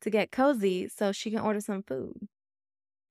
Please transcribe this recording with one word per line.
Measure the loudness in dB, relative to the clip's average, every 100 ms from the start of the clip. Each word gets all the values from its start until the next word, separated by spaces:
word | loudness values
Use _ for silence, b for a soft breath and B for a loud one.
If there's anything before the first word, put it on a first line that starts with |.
to | 0
get | 0 0
cozy | 4 4 4 2 0 -4
so | -2 -2
she | 0 -2
can | -2
order | 0 -2
some | -2 -6
food. | -4 -6 -6 -10 -14 _ _ _ _ _ _ _ _